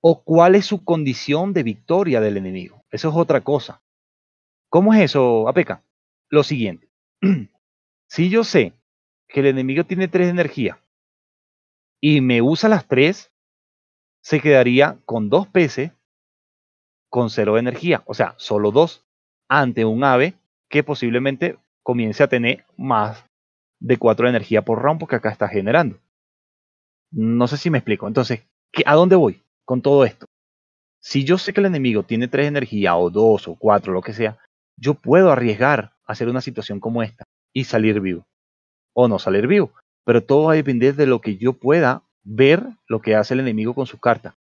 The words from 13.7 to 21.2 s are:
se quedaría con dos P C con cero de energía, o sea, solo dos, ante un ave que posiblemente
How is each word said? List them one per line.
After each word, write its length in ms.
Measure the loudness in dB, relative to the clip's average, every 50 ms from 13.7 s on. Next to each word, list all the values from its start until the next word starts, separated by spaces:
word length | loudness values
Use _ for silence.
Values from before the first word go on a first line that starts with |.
| _ _ _ _ _ _ _ _ _ _
se 200 | _ -4 -4 -2
quedaría 580 | 2 4 4 4 4 4 4 2 2 2 0 -8 _
con 240 | -8 -6 -6 -4 0
dos 160 | 0 0 0
P 220 | 0 _ 0 0 0
C 240 | -2 -6 -8 -8 _ _ _ _ _ _ _ _ _ _ _ _ _ _ _ _ _ _ _ _ _ _ _ _
con 220 | -4 -4 -4 -4
cero 240 | -2 -2 0 0 0
de 60 | 0
energía, 420 | -2 -2 -8 -6 -4 -2 -2 -2 _
o 80 | -10 -4
sea, 200 | -4 -4 -4 -4
solo 360 | _ -10 -6 -4 -2 0 2 4
dos, 320 | 2 2 2 0 _ _ _ _ _ _ _ _ _ _ _
ante 360 | 0 2 2 0 0 -2 -2
un 180 | -2 0 0 0
ave 320 | 2 2 2 2 0 -2 _ _ _ _ _ _ _
que 140 | -2 -2 -2
posiblemente 760 | -2 -6 -6 -4 -4 -2 -2